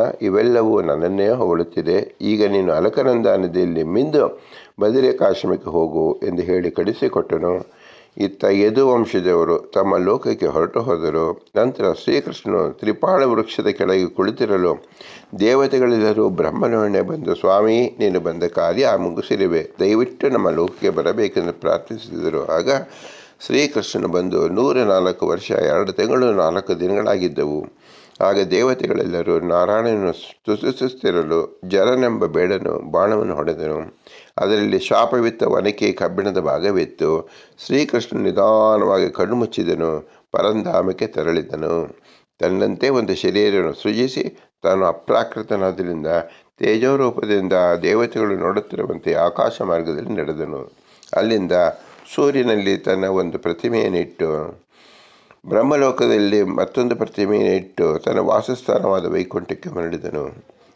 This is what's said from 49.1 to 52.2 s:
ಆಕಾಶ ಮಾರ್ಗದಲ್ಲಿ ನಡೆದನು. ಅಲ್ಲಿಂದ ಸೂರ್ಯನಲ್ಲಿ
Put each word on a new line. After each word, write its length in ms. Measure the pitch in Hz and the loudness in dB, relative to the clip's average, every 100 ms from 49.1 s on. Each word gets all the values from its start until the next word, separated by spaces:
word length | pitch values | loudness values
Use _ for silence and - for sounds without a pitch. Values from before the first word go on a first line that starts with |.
ಆಕಾಶ 480 | 78 87 - - - | 0 0 0 -2 -2
ಮಾರ್ಗದಲ್ಲಿ 480 | 98 85 82 76 - | -2 -2 -2 -6 -6
ನಡೆದನು. 640 | 101 73 78 78 71 - - _ _ - - | -6 -4 -6 -8 -8 -12 -18 _ _ -6 -2
ಅಲ್ಲಿಂದ 360 | 107 110 90 90 85 - - - - | 0 0 2 2 2 0 -12 -20 -8
ಸೂರ್ಯನಲ್ಲಿ 600 | - | 0